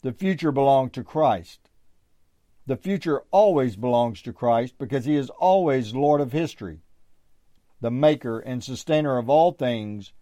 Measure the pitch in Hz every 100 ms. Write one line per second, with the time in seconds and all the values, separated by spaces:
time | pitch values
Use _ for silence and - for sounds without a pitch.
0 | 127 117 190 175 156 135 139 135 131 -
1 | 117 156 147 98 85 - _ _ _ _
2 | _ _ _ _ _ _ - 131 185 196
3 | 170 147 - 190 208 165 131 95 123 120
4 | 120 107 - 117 120 117 123 _ 127 135
5 | 127 147 127 - 180 190 170 131 110 123
6 | 143 147 139 147 170 - 98 78 _ _
7 | - _ _ _ _ _ _ _ 117 123
8 | 151 143 123 113 - 127 123 127 - 156
9 | 147 127 117 147 175 160 127 117 107 104
10 | 98 -